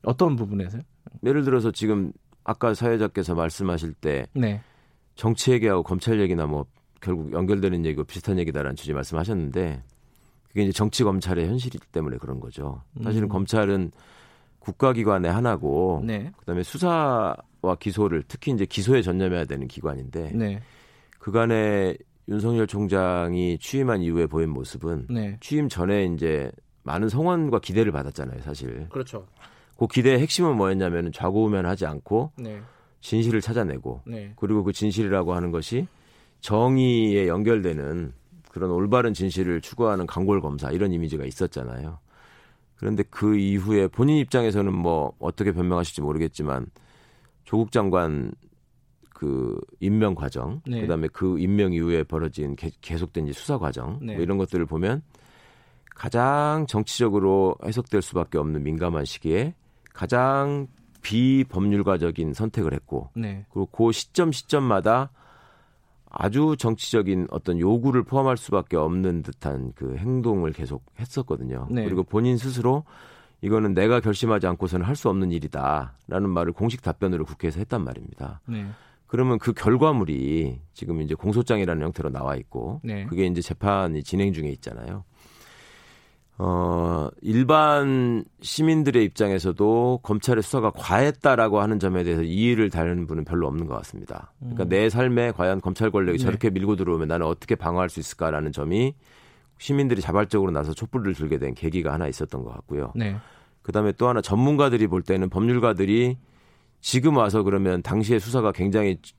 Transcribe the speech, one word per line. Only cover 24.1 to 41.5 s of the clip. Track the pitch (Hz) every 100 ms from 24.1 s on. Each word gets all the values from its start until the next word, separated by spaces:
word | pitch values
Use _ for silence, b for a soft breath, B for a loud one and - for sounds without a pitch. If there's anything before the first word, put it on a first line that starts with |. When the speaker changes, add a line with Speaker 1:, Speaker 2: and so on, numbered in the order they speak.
| 82 78
Speaker 2:
보인 | 80 82
모습은 | 67 65 - 80 82 62
Speaker 1:
네. | 117 104 98
Speaker 2:
취임 | - 151 143
전에 | 92 90 101 92
이제 | 82 80 78 65 - _ _
많은 | - 80 107
성원과 | 120 165 175 151 110
기대를 | - 95 113
받았잖아요, | 73 69 73 65 64
사실. | 71 73 65 58 82
Speaker 1:
그렇죠. | 135 123 110 95 _ B B B -
Speaker 2:
그 | 117
기대의 | 131 123 127
핵심은 | 156 - 170 120
뭐였냐면은 | 95 95 92 85 85
좌고우면하지 | - 90 101 110 101 87 98 80
않고 | 73 - 107 151 -
Speaker 1:
네. | 117 104 113 b b b
Speaker 2:
진실을 | - 110 117 110
찾아내고 | 104 113 95 67 64 62 -
Speaker 1:
네. | 113 101 110
Speaker 2:
그리고 | 98 107
그 | 95
진실이라고 | 92 107 98 104 95 85
하는 | 87 87
것이 | 82 76 120 180 b b b b b
정의에 | - 107 123 131 131 117 110 101 92
연결되는 | 87 107 110 90 76 69 85 78 62 _ - -
그런 | - 90
올바른 | 87 101 123 120
진실을 | 98 95 85 90 85
추구하는 | - - 113 98 85
강골 | 85 95 98
검사 | 76 71 69
이런 | 85 98
이미지가 | 85 82 76 65
있었잖아요. | - 90